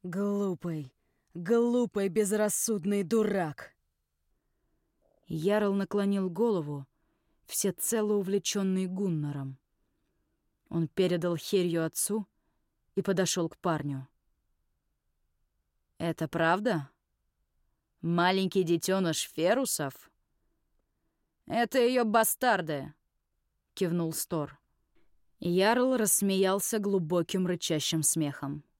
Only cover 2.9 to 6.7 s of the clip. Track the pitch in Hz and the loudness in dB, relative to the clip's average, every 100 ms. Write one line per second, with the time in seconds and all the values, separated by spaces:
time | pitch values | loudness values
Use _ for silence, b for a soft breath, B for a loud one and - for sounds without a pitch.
2.9 | 202 175 226 214 196 160 - - _ _ | -2 2 2 2 0 -2 -6 -16 _ _
3.9 | _ _ _ _ _ _ _ _ _ _ | _ _ _ _ _ _ _ _ _ _
4.9 | _ _ _ _ 160 165 208 202 196 196 | _ _ _ _ -2 2 2 2 0 0
5.9 | 202 202 196 185 170 233 196 147 | 0 0 0 -2 0 0 0 -2